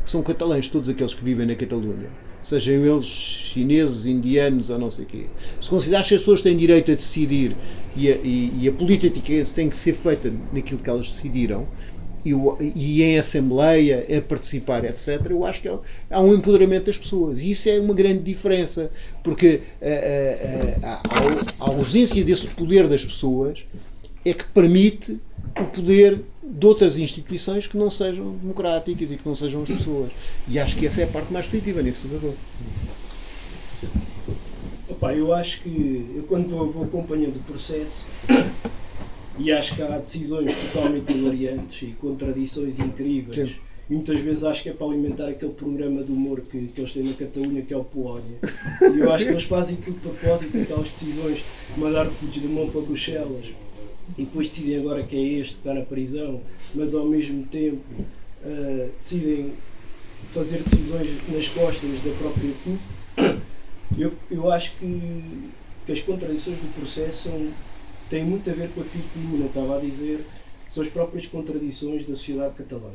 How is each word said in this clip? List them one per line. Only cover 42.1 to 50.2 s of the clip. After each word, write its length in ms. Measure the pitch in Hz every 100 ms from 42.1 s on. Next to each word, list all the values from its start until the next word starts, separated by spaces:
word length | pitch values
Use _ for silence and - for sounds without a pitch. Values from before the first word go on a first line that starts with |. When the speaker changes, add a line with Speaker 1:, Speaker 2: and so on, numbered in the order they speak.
| 135 135 131 131 147 139 127
Speaker 2:
incríveis. 720 | 131 131 143 139 117 117 131
Speaker 1:
Sim. 40 | 110 - - -
Speaker 2:
E 40 |
muitas 260 | 151 156 147
vezes 240 | 151 151
acho 200 | 156 143
que 60 | -
é 40 |
para 140 | - 151
alimentar 400 | 147 147 139 143
aquele 260 | 139 147
programa 500 | - 143 139 143 139
de 80 | 135
humor 300 | 135 139 131
que, 260 | 127 127 123
que 140 | 131
eles 120 | 127
têm 100 | 139
na 100 | 135
Catalunha, 480 | 131 131 139 139 139
que 120 | 127
é 40 | 139
o 60 |
Polónia. 540 | 123 143 123 120 113 120 - - - -
E 180 | 370 294
eu 120 | 269
acho 140 | 160 240
que 60 |
eles 120 | 175
fazem 340 | - 180 170 170
aquilo 160 | - 180
de 60 |
propósito, 560 | 170 165